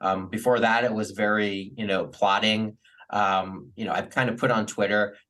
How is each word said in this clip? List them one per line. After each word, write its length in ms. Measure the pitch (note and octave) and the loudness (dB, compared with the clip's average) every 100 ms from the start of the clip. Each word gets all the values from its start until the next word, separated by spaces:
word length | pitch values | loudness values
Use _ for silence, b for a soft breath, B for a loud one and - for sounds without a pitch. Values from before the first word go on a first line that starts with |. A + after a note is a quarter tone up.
Um, 260 | F#2+ F#2+ F#2 | -2 -2 -2
before 320 | A2 B2 A#2+ | -2 2 4
that, 240 | A2+ A#2 | 4 2
it 80 | B2 | 2
was 200 | A2 G#2 | -2 -4
very, 600 | G2 G#2 G#2+ G#2 G2 G2 - | -2 0 2 0 -2 -8 -8
you 100 | G#2 | -2
know, 200 | F#2+ E2+ | -2 -2
plodding. 680 | - G2+ G2 G#2+ G#2+ G#2+ G#2+ B B B | 0 2 4 2 0 -2 -6 B B B
Um, 640 | G#2 G2+ F#2+ F#2+ F#2+ - - | 0 2 2 0 -8 -14 -10
you 80 | G#2 | -4
know, 80 | |
I've 160 | F#2+ G2 | -4 -4
kind 200 | - B2 | -2 0
of 60 | A2+ | 0
put 160 | C3 | 0
on 140 | A2+ G#2 | 2 0
Twitter 500 | - G2+ G#2 G2+ B B | -2 0 2 0 B B